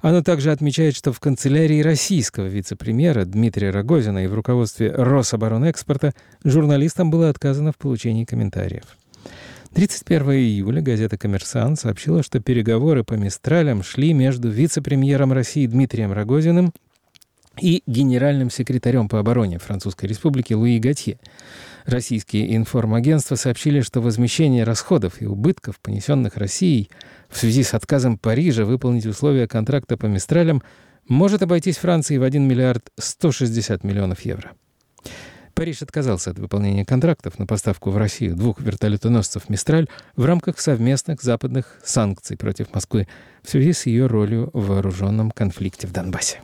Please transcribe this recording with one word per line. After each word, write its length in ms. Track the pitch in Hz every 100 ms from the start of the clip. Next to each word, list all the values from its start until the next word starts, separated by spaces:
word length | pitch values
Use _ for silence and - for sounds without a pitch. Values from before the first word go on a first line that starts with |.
Оно 220 | 160 175
также 300 | 160 170 143
отмечает, 420 | 147 151 135 160
что 180 | 139 -
в 60 | 120
канцелярии 640 | 147 131 135 143 160 151
российского 640 | 151 151 - 190 117 - 95
вице-премьера 760 | 98 95 101 107 113 170 131
Дмитрия 460 | 90 98 117 98 101
Рогозина 540 | 95 110 165 110 98
и 40 | 92
в 60 |
руководстве 580 | 107 110 123 113 - 110
Рособоронэкспорта 1200 | - 123 139 123 117 113 113 151 160 - 135 147 - _ _
журналистам 680 | - 139 151 143 156 - 180
было 180 | 165 165
отказано 440 | 139 147 139 151
в 40 | 147
получении 480 | 143 120 120 113
комментариев. 600 | 113 120 107 95 92 - - - _ _ - - - - -
Тридцать 320 | - 196 -
первого 320 | - 165 139 135
июля 460 | 123 101 98 135
газета 340 | 147 113 110 101
"Коммерсант" 600 | 104 98 - 127 113 151
сообщила, 460 | 120 104 - 165
что 160 | 143 131
переговоры 640 | - 120 110 113 147 147
по 100 | 110
"Мистралям" 680 | 110 98 - - 165 156 110
шли 280 | 90 - 147
между 360 | 156 131 127 120
вице-премьером 840 | 110 160 - 135 139 135 139 135
России 320 | 131 123 -
Дмитрием 480 | 131 117 135 117 107
Рогозиным 600 | 98 104 139 156 170 180 - _ _ _ _ _ _ _ -
и 240 | 180 165 -
генеральным 640 | 117 135 123 139 143 127
секретарём 580 | - 120 127 120 127 107
по 120 | 110
обороне 400 | 104 120 107 87
Французской 460 | - 101 104 92 98
Республики 480 | 107 160 139 113
Луи 260 | 110 117 120
Готье. 400 | 117 147 - - - - - - - -
Российские 720 | - 123 120 113 - 104 107 113
информагентства 800 | 110 127 110 113 123 156 - 127
сообщили, 440 | - 120 151 143
что 200 | 120 127
возмещение 640 | 120 110 120 - 160 123
расходов 580 | 110 113 - - 95 -
и 40 | 107
убытков, 520 | 101 123 190 - 101
понесённых 580 | - 104 101 143 117 -
Россией 540 | 101 - 185 139 98 - - - _
в 100 | -
связи 240 | 117 120
с 100 | 127
отказом 460 | 113 - 143 127 110
Парижа 460 | 113 113 170 117
выполнить 420 | 104 127 127 120 110
условия 400 | 101 147 139 117
контракта 500 | 117 107 139 - -
по 100 | 110
"Мистралям", 580 | 98 - 160 165 147 - - _ _ _
может 360 | 127 196 202
обойтись 340 | 180 175 185 170
Франции 420 | 175 170 147 143
в 60 |
один 240 | 131 143 139
миллиард 420 | 123 127 120 - -
сто 320 | - - 170
шестьдесят 540 | - 123 113 107 95
миллионов 380 | 98 101 95 92
евро. 280 | 107 - - - _ _ _ _ - - - - -
Париж 300 | - 165 147
отказался 480 | 143 - 131 95 -
от 80 | 90
выполнения 480 | 98 101 101 98 98
контрактов 520 | 131 165 165 - -
на 60 |
поставку 460 | 98 104 - 98 -
в 80 | 98
Россию 360 | 107 - 101
двух 260 | 85 113 104
вертолетоносцев 880 | 120 101 107 104 113 117 101 - -
"Мистраль" 380 | 104 - 156 160 - - -
в 80 |
рамках 340 | 127 175 - -
совместных 600 | - 127 117 135 - 156
западных 600 | 123 117 131 127 127 -
санкций 540 | - - 107 92 - -
против 340 | 107 101 104
Москвы 360 | - - 113 95 - - _
в 80 | -
связи 240 | 147 139
с 100 | 170
её 240 | - 113 131
ролью 400 | 113 104 113 120
в 140 | - 101
вооружённом 640 | 98 98 92 98 107 110
конфликте 540 | - 101 85 92 - 87
в 60 |
Донбассе. 480 | 90 90 85 - -